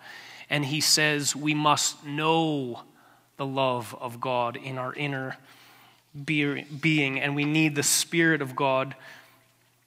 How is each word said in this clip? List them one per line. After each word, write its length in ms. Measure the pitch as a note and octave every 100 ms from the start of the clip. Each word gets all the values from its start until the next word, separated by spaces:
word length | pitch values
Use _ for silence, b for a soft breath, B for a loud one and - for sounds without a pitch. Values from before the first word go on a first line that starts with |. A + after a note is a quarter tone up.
| B B B B B
and 140 | D3
he 160 | C#3 D#3
says 560 | - - D3+ D3 C#3 -
we 180 | D3+
must 500 | D3+ D3+ C#3+ - -
know 800 | D3 C#3+ D#3+ E3 D#3+ D3 B2+ A#2 - b b b b -
the 100 | C#3
love 480 | C3+ C3 B2 G#2+ -
of 200 | B2+ A#2
God 360 | C3 B2 A#2+ A#2+
in 220 | C3+ C3
our 140 | B2+
inner 420 | - C#3+ C3+ C3 - b b b b b b b D3
be-, 380 | C#3+ D3+ C#3+ C3+
being, 580 | - D3 D#3+ D#3 C#3 C3+
and 160 | C#3+ C#3+
we 80 |
need 300 | D3 D#3 D#3+
the 80 | C#3+
Spirit 600 | C#3 - - E3+ E3 D#3
of 140 | C3+ C3
God 400 | C#3 C3 C3+ - B B B B B _ _ _